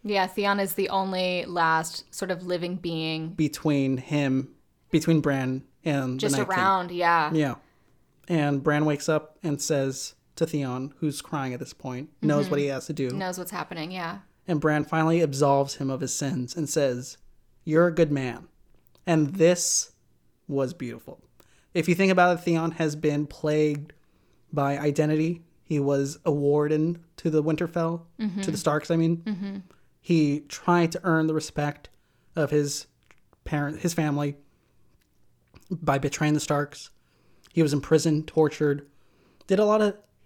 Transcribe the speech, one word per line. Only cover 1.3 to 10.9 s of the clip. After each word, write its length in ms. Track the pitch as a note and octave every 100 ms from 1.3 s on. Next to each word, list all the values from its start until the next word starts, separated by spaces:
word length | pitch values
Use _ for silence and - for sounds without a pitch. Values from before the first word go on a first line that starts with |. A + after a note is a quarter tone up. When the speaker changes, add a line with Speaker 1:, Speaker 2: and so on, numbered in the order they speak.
| F3+ -
Speaker 1:
last 680 | F3 D#3+ D#3+ D#3+ - -
sort 160 | - F#3
of 140 | F3+ F3+
living 300 | F3 F3 F3+
being. 540 | E3+ D#3+ D#3+ D#3+ D#3+
Speaker 2:
Between 680 | - D3 - D#3+ C#3+ C3+ C3
him, 540 | - D3 C#3 C3 C3 - _ _ -
between 300 | D#3+ E3 D#3+
Bran 420 | C#3+ C3+ C3 C3 - _
and 360 | E3 C#3+ C3 C3
Speaker 1:
Just 160 | C#3+ C#3
Speaker 2:
the 60 |
Night 60 | F#3+
Speaker 1:
around, 380 | F#3 F#3+ F#3+ F3
Speaker 2:
King. 100 | F3
Speaker 1:
yeah. 320 | E3+ E3+ D3+
Speaker 2:
Yeah. 220 | D#3+ C#3+ - _ _ _ _ _ _ -
And 340 | E3 C#3+ C#3
Bran 220 | D3 D3
wakes 240 | D3+ C#3+ -
up 300 | D#3 D3+ _
and 180 | E3 C#3
says 540 | - C#3+ C3+ C3 - - _ -
to 100 | D#3+
Theon, 480 | D3+ C3+ B2+ C#3